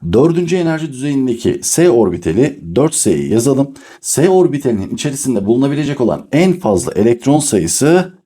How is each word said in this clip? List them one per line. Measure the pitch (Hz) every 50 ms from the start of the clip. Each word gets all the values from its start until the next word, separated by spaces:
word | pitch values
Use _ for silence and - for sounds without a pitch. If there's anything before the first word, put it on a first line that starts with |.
| - 82 85
Dördüncü | 110 139 165 165 170 180 160 180
enerji | 185 175 165 160 160 156 156 135
düzeyindeki | 127 131 147 143 135 131 127 120 113 - 92 - -
S | - - - - - 180
orbitali | 120 120 110 95 85 85 - 82 80 98 131 151 - - - 82 82
dört | 113 139 156 156
S'yi | - - 110 90 73 71 71
yazalım. | 92 113 117 139 135 131 139 139 - - - - - -
S | - - - - 135 180
orbitalinin | 185 185 180 165 139 143 - 131 117 104 98 -
içerisinde | 113 110 - 147 135 135 - 135 127 104 98
bulunabilecek | 98 113 123 135 139 143 143 151 139 147 143
olan | 127 104 80 71 - -
en | - 143 175 190 175 180
fazla | - 120 104 90 - -
elektron | - - 104 117 117 117 - 131 143 151
sayısı | 143 - - 95 80 85 - - 131 147 165 180 180 185 - _ _